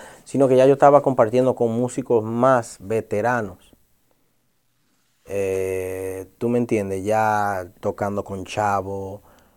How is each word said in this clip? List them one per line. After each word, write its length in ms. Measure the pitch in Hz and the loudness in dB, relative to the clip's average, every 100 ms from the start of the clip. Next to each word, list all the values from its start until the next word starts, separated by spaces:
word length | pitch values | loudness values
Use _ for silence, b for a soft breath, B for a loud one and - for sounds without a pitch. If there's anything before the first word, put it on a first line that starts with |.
| B B | B B
sino 240 | - 131 135 | -6 0 4
que 100 | 127 | 6
ya 80 | 135 | 6
yo 80 | |
estaba 280 | 135 143 143 | 6 6 6
compartiendo 520 | 139 127 113 123 127 117 | 4 2 2 2 0 0
con 160 | 117 | 0
músicos 520 | 113 123 - 123 117 | 0 -4 -4 -2 0
más 540 | 110 120 131 127 113 - | 0 0 2 2 -2 -12
veteranos. 920 | 95 110 - 104 113 123 101 87 _ _ _ _ _ _ _ _ _ _ _ _ _ _ _ _ - | -6 -6 -2 -2 -2 -2 -6 -12 _ _ _ _ _ _ _ _ _ _ _ _ _ _ _ _ -10
Eh, 1000 | 98 95 95 95 92 92 92 95 95 92 - | -6 -4 -2 -4 -4 -6 -8 -8 -10 -14 -6
tú 100 | 120 | -2
me 80 | 120 | -2
entiendes, 480 | 117 110 98 95 98 | 0 -2 -2 -4 -2
ya 600 | 110 110 107 101 95 90 - | 0 2 0 -2 -4 -8 -8
tocando 440 | 104 - 101 101 98 | -8 -4 -4 -4 -8
con 180 | 98 | -10
Chavo, 800 | 92 107 104 101 95 98 95 - b b b | -8 -4 -2 -2 -4 -10 -12 -14 b b b